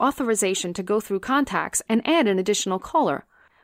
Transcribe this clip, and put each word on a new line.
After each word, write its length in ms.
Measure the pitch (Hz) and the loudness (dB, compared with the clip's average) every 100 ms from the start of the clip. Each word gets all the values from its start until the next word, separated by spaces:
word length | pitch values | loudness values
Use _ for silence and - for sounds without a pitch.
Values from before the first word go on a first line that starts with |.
authorization 720 | 254 - 240 220 196 190 175 | -2 0 -2 0 0 0 -4
to 100 | 175 | -4
go 160 | 185 214 | -2 -2
through 220 | - 196 | -2 -4
contacts 600 | 214 269 277 180 151 - - | 0 0 0 -2 -4 -4 0
and 100 | 226 - | 0 2
add 180 | 330 233 | 2 4
an 120 | 190 | 2
additional 400 | 185 208 196 185 | 0 0 -2 -4
caller. 480 | - 214 185 139 - _ _ _ | -2 0 0 -2 -8 _ _ _